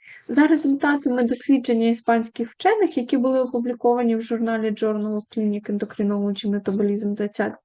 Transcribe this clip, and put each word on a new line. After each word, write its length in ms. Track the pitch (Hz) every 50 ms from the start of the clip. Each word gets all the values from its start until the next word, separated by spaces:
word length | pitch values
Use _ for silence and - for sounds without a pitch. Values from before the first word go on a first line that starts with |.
| _ - - - - -
За 180 | 240 277 311
результатами 760 | 311 330 294 - 277 277 277 311 285 294 285 - 262 247 254
дослідження 680 | 240 233 - - - - 277 254 240 - 233 226 226 233
іспанських 600 | 233 226 - - 233 226 226 226 - - 233 226
вчених, 480 | - - - 381 440 427 381 - -
які 200 | 262 233 - 285
були 240 | 254 240 262 262 262
опубліковані 760 | 254 247 262 240 240 247 240 233 - 240 240 247 240 233 226
в 40 | 220
журналі 500 | 226 - 233 226 226 226 226 220 220 220
Journal 440 | 208 - 226 214 214 208 208 214 214
of 220 | 208 208 _ -
Clinical 420 | 226 214 208 208 208 208 - 208 202
Endocrinology 720 | 208 208 - - 208 202 208 202 202 202 196 - - 202
Metabolism 640 | 202 202 202 202 196 208 208 202 202 214 202 208 202
двадцять 380 | 208 208 208 - - 202 214 - -